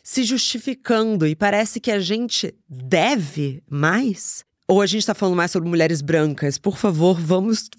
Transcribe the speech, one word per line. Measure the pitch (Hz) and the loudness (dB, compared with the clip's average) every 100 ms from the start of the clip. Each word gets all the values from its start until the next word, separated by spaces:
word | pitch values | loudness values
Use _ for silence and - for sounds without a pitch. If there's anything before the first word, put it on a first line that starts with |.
se | - - | -4 -2
justificando, | 226 254 - 233 277 254 - 226 220 208 156 | 0 -2 -2 -4 -6 -6 0 0 2 2 0
e | 156 | 2
parece | 202 202 220 233 | 0 2 0 -4
que | - | -2
a | 208 | -2
gente | 175 220 240 - 202 - - | -2 -4 -4 -4 -6 -10 -18
deve | 127 127 165 202 269 147 151 143 135 - | -12 0 2 4 2 -2 -4 -4 -6 -8
mais. | 143 156 202 262 190 - - - _ - | -2 2 2 0 -4 -6 -8 -12 _ 0
Ou | 190 | 2
a | 196 | 2
gente | 208 | 0
tá | 208 | -2
falando | 202 196 180 | 0 0 2
mais | 175 | 0
sobre | 185 165 | -2 0
mulheres | 170 160 160 | 2 2 0
brancas? | 143 160 151 139 143 - | 0 2 2 0 -4 -2
Por | 202 - | -4 0
favor, | 208 156 175 170 | 0 4 4 4
vamos, | 160 185 208 220 - | 2 2 2 -2 -4